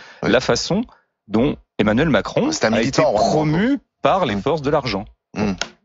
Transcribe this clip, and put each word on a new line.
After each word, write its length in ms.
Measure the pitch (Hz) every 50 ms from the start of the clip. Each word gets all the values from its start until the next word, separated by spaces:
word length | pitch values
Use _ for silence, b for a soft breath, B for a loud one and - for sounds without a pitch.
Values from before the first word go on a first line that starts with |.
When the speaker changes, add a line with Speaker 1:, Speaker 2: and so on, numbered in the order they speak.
| B B B B
Speaker 1:
Oui. 100 | - -
Speaker 2:
la 100 | - 131
façon 420 | - - 120 117 - - 170 208 247 b b b b b b _ _ -
dont 260 | 98 110 127 151 - - - _ _ -
Emmanuel 300 | 104 107 107 123 170 165
Macron 420 | 117 98 95 - - 180 220 302
Speaker 1:
C'est 140 | - - -
un 80 | 110 113
Speaker 2:
a 60 | 113
Speaker 1:
militant, 240 | 120 135 - - 156
Speaker 2:
été 80 | 143
Speaker 1:
Juan 20 | 104
Branco. 140 | 107 117 104
Speaker 2:
promu 480 | 101 156 151 151 151 180 214 262 285 - - _ _ _
par 240 | - 139 170 196 180
les 100 | 127 101
Speaker 1:
Mm. 60 | 101
Speaker 2:
forces 200 | 95 135 160 156
de 80 | 135 143
l'argent. 360 | 156 147 127 123 101 98 104 - - _ _ _ -
Speaker 1:
Mm. 180 | - 208 208 190 - - - - _